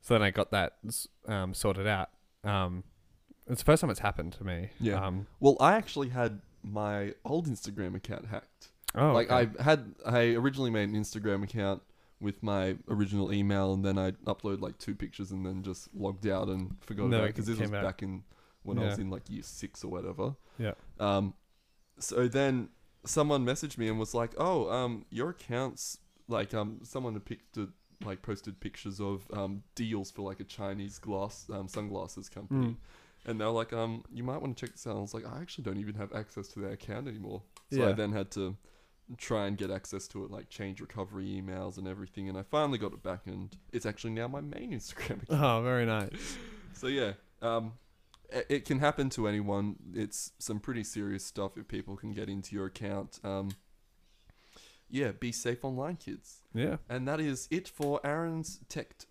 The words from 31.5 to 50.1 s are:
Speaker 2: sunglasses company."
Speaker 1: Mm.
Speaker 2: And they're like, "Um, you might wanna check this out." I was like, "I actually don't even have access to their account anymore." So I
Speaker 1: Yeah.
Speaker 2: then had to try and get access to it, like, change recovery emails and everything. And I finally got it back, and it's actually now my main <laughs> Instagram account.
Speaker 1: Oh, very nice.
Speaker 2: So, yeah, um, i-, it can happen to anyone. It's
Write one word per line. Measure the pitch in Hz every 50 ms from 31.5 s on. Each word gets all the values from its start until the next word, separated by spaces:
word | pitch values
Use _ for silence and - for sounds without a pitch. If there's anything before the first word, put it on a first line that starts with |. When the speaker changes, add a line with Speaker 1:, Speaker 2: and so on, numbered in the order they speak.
| 117 98 95 95
Speaker 2:
sunglasses | - 117 104 101 101 95 92 - - - 98 -
company." | - - 104 101 135 135 127 117
Speaker 1:
Mm. | 120 117 - - - - - - _ _ -
Speaker 2:
And | - 117 110
they're | 107 110
like, | 117 113 113 117 -
"Um, | 117 113 113 113 113 - -
you | - 117 120
might | 127 131 151
wanna | - 139 120
check | - - 131
this | - - - 123
out." | 104 104
I |
was | 101 101 -
like, | 113 113
"I | 110 123 135
actually | 175 170 - - 127
don't | 104 98 98
even | 101 104 104
have | 107 101 98 -
access | 104 107 - - - 95 -
to | - 104
their | 98 95
account | - 98 - - 104 110 135 139
anymore." | 113 107 98 104 101 101 - - _ - _ _
So | - 135 123
I | 107
Speaker 1:
Yeah. | 98
Speaker 2:
then | 110 107 104 104
had | 104 98 98
to | - 104 98 92 98 - - - - - - _ _ _ _ - 123 -
try | - - 123 107 101 98
and | 101 98
get | 101 92
access | 92 95 - - - 98 - -
to | - 110 98
it, | -
like, | 101 104 - -
change | - - 107 98 95 101
recovery | - - - 113 95 95 104 98 95 98 98 95
emails | 95 95 92 92 95 95 95 95
and | 95 92
everything. | 95 101 98 95 - - 98 95
And | 95 95
I | 98
finally | - - 151 151 143 135 113
got | 104 98 -
it | - -
back, | 98 92 92 - 98
and | 95 95 95 98 - - _ - -
it's | 120 -
actually | 110 104 - - 113 110
now | 110 117 123
my | 135 143
main | 147 147 - - - 247
<laughs> | 185 110
Instagram | - - - - - - - - -
account. | - 156 143 147
Speaker 1:
Oh, | 135 117 113
very | 117 123 127 123 120
nice. | 113 113 107 101 101 - - - - - - - - - - - - -
Speaker 2:
So, | - - 131
yeah, | 139 139 123 104 98 - - _ _ _
um, | - 117 113 117 110 113 113 - - - _ _ _ _ - - - - -
i-, | - - -
it | 143 143 139
can | - 147 131
happen | 147 147 147 - 139 135
to | - - 113 107
anyone. | 104 104 104 101 101 101 101 104 95 - - - 87
It's | - 110 101